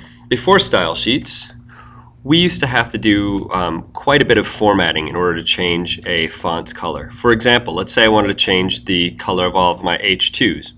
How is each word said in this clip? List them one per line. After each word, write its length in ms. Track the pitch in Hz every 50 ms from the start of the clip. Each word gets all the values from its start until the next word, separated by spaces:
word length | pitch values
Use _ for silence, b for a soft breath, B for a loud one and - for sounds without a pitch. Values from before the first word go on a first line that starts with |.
| B B B B B B
before 320 | 127 120 - 180 196 185
style 340 | - - - 101 90 82 82
sheets, 580 | - - 113 123 147 - - - - - - - - - B B B B B B B B B B -
we 160 | - 131 156 170
used 220 | 180 175 175 -
to 80 | 139 131
have 240 | 123 120 117 113
to 60 | - 107
do, 520 | 98 110 104 101 101 101 101 95 - -
um, 320 | - 90 87 85 82 85 - - -
quite 280 | - - 143 139 147
a 20 | 127
bit 140 | 117 120 107
of 80 | 98
formatting 600 | - - - 107 104 101 95 87 82 78 78 78 73
in 80 | 76
order 180 | 87 90 90 85 82
to 40 |
change 580 | 80 - - - 90 87 87 85 87 87 - - -
a 220 | 87 87 82 80 80
font's 440 | - - - 90 82 82 85 -
color. 380 | - - - 87 76 71 73 -
For 220 | - - - 120
example, 420 | 117 113 117 123 120 120 120 - 82
let's 180 | 90 95 -
say 120 | - 127 113
I 40 | 110
wanted 200 | 107 107 104 98
to 60 | 95
change 500 | - - - 95 92 92 92 - - -
the 260 | - 95 87 87 87
color 320 | 85 - - - 95 90 90
of 120 | 90 87
all 180 | 95 90 87 87
of 80 | 90
my 160 | 90 90 85 82
H 300 | 101 101 95 92 - -
twos. 440 | - - 131 101 80 73 - - -